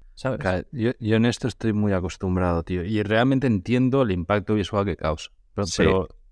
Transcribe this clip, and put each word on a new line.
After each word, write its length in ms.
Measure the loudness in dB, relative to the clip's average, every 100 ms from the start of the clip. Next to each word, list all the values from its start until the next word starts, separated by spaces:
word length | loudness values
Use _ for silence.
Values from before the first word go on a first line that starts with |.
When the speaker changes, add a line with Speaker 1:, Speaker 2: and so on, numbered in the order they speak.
| -20
Speaker 1:
¿sabes? 260 | -8 -6 -4
Speaker 2:
Claro, 260 | -2 -2 -4
yo, 200 | -4 -4 -2
yo 180 | 0 2
en 100 | 2
esto 220 | 0 -6
estoy 260 | -4 -2
muy 180 | 0 0
acostumbrado, 680 | 0 -2 -4 -2 0 2 0
tío, 180 | -2 -4
y 200 | -2 -2
realmente 440 | 2 2 2 2 2
entiendo 540 | 0 0 2 2 2
el 80 | 2
impacto 440 | 0 0 0 0
visual 320 | -2 0 -2 -2
que 100 | -2
causa. 340 | -4 -4 -8 _ _
Pero, 120 | -6 -4
Speaker 1:
Sí. 80 | 0
Speaker 2:
pero 240 | 2 2 -2 -10 -20